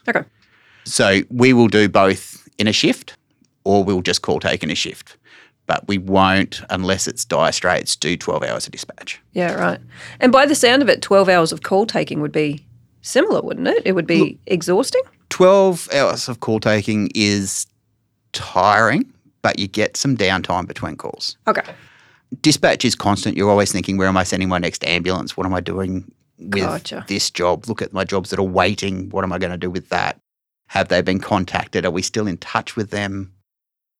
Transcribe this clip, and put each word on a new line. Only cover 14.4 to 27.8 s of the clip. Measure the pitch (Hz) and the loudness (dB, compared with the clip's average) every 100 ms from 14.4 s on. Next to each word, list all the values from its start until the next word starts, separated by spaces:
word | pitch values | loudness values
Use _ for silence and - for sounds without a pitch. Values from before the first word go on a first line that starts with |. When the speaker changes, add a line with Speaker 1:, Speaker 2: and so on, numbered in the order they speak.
| - | -4
Speaker 1:
exhausting? | 185 165 185 277 254 - _ _ | -2 0 0 2 -2 -2 _ _
Speaker 2:
twelve | - 185 196 190 170 - | 4 6 6 4 0 -2
hours | 139 113 80 - | 0 0 0 -6
of | 120 | -6
call | - 110 | -4 0
taking | 110 107 101 107 98 | 2 2 0 -2 -2
is | 107 104 101 98 - - _ _ _ _ _ _ | 0 2 0 -2 -6 -10 _ _ _ _ _ _
tiring, | - - 92 95 104 113 151 - _ _ _ | -12 -4 2 4 4 4 2 -2 _ _ _
but | 110 - | -4 -2
you | 98 | -4
get | 107 - - | -2 -4 -2
some | 139 120 | -2 0
downtime | 95 92 - 90 90 | 2 0 -2 -4 -6
between | - 80 73 | -10 -10 -10
calls. | - - - - - | -12 -10 -12 -6 -4
Speaker 1:
Okay. | 208 - - - _ _ _ _ - | -4 -6 -14 -20 _ _ _ _ -2
Speaker 2:
Dispatch | 156 147 170 - | 2 4 2 2
is | 123 | 0
constant. | - 104 101 107 - | 0 0 0 -2 0
You're | 101 | 2
always | 101 98 | 4 2
thinking, | 98 85 98 | -2 -2 0
"Where | 95 | 0
am | 92 | 0
I | |
sending | 90 92 92 | 0 -2 -2
my | 90 | -2
next | 87 - | -2 -4
ambulance? | - 87 87 90 - - | -2 -2 -2 -4 -6 -6
What | 92 | -4
am | |
I | 92 | -4
doing | 87 90 95 92 92 _ _ _ | -4 -4 -4 -6 -10 _ _ _
with | 85 101 | -6 -4
Speaker 1:
Gotcha. | 90 82 - - 104 | -2 -4 -8 -12 -6
Speaker 2:
this | 98 - | -4 -4
job? | - 87 87 110 | -2 0 0 -4
Look | 107 | -8